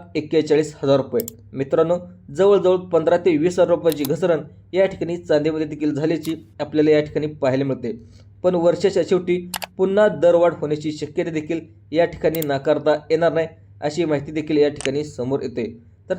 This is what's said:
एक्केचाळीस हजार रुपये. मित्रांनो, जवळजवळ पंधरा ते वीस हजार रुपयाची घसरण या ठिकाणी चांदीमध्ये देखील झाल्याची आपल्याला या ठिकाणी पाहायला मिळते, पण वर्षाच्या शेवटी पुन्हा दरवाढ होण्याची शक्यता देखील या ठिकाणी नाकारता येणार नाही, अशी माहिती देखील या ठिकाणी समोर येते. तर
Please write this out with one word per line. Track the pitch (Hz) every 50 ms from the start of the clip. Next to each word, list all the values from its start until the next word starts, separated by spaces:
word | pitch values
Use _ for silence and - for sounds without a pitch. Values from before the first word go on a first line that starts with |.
| - - -
एक्केचाळीस | 156 151 151 170 156 156 151 147 151 156 147 -
हजार | - 151 135 139
रुपये. | 131 131 - - 117 - - - - - - -
मित्रांनो, | 131 135 135 165 160 160 165 175 180 180 - - - - -
जवळजवळ | 143 160 190 202 202 185 180 180 185 180 180 180
पंधरा | 170 160 156 165 175
ते | 175 175 190 160
वीस | 147 156 180 175
हजार | 185 175 170
रुपयाची | 175 156 151 165 151 143 147
घसरण | 135 165 156 185 175 165 147 - - - - - - 175
या | 180 190
ठिकाणी | 190 190 - 175 165 175 175
चांदीमध्ये | 175 - 156 147 147 160 156 156 156
देखील | 151 151 147 151 151 139
झाल्याची | 139 156 165 170 151 - 160 160 160 - - - -
आपल्याला | 147 151 156 156 151 156
या | 151 151
ठिकाणी | 151 151 - 156 151 151 151
पाहायला | - 147 131 131 135 139
मिळते, | 139 131 120 117 117 - - - - - - - - - - -
पण | 180 180
वर्षाच्या | 170 170 175 165 170 - 190 180 185 165 -
शेवटी | 190 180 180 180 180 180 175 180 - - - - _ -
पुन्हा | 190 190 196 208 214 202 170
दरवाढ | 143 160 175 170 170 175 170 156
होण्याची | - 156 147 151 151 151 156 151
शक्यता | - 151 147 - 180 170 170
देखील | 160 156 156 151 170 160 160 - - _ _ - 147
या | 160 170
ठिकाणी | 170 - - - 160 160 170
नाकारता | 156 143 139 135 143 156 147 139 - 151 151 151 - -
येणार | 160 160 170 160 147
नाही, | 165 160 - - - - - - -
अशी | - 147 - 175 170
माहिती | 156 151 139 143 156 156
देखील | 160 156 151 156 147
या | 147 147
ठिकाणी | 143 143 - 139 131 147 147
समोर | 147 - - 123 131 135 135 -
येते. | 127 117 127 113 - - - - - _ _ _ -
तर | 185